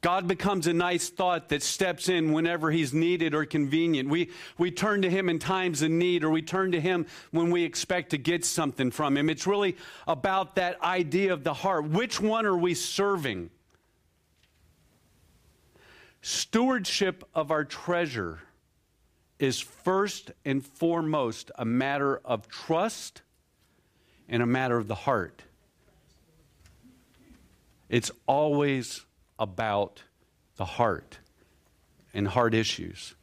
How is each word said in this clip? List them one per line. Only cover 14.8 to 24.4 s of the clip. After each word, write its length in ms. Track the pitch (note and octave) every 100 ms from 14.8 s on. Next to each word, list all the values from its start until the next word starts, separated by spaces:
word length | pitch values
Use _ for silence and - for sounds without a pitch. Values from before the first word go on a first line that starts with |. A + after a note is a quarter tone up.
| _ _ _ _ _ _ _ _ _ _ - - - _
Stewardship 1000 | - - - A3 B3+ B3+ F3+ - G3 - -
of 200 | E3 D3
our 120 | D#3
treasure 760 | D3 - - F3 E3+ A#2+ F2+ D#2+ - _ _ _ _ _ _ _ _ _
is 220 | C3+ B2
first 720 | - - - F#3+ G3+ - - -
and 220 | C#3+ C3+ C3
foremost 840 | - E3 E3+ D#3 D#3 B2 A2 - -
a 80 |
matter 560 | A#2 A#2+ C3 C#3+ C#3 C3+
of 240 | - A2+ -
trust 720 | - - E3 G#3+ - - - _ _ _ _ _ _ _ _ _ _ -
and 140 | A#2